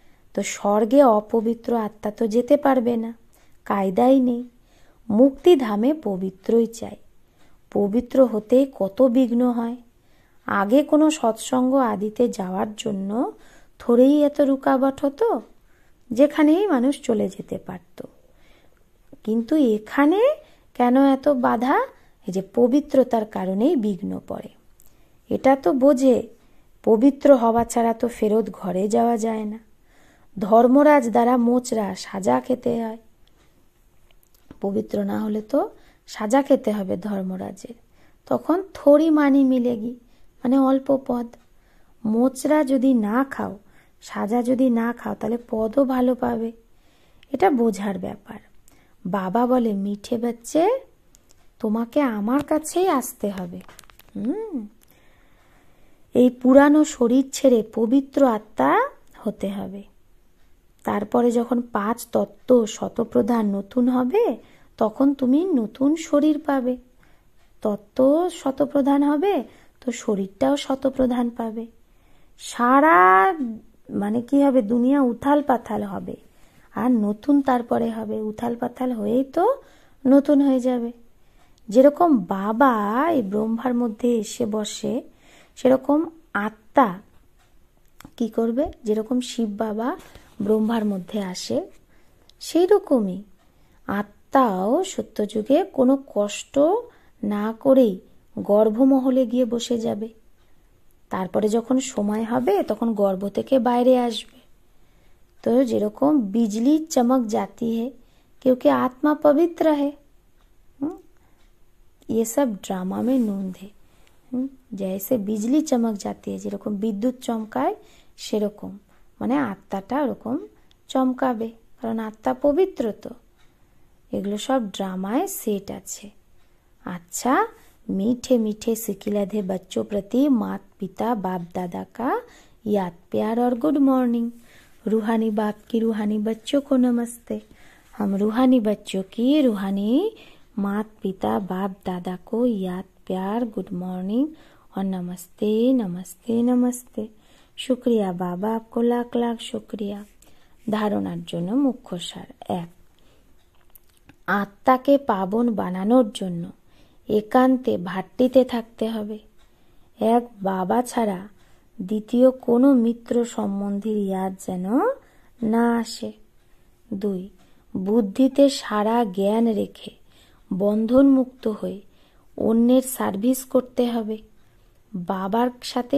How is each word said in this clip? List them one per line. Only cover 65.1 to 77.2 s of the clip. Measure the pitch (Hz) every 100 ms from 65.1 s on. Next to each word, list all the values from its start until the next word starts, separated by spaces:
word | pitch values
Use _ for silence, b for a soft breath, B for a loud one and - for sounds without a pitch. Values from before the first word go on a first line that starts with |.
তুমি | 277 247 285
নতুন | 381 269 214 - 277 320
শরীর | - 294 302 302
পাবে। | - 269 247 254 - _ _ _ _ _ _ _
তত্ত্ব | 214 202 - - 262 311 359
শতপ্রধান | - 269 269 285 285 269 285
হবে, | 285 294 392 339 220 b b _
তো | 254
শরীরটাও | 233 - 196 190 - 269 285
শতপ্রধান | - 269 269 262 254 247 240
পাবে। | 233 226 220 226 _ _ _ _ - - -
সারা, | - - 240 277 311 349 370 381 381 320 240 220 - _ -
মানে, | 214 208 233
কি | 233 277
হবে, | 277 254
দুনিয়া | 202 240 247 285
উথাল | 247 - 277 294
পাথাল | 285 233 - 208
হবে, | 202 196 180 - - b b b b
আর | 214 240
নতুন | 240 202 208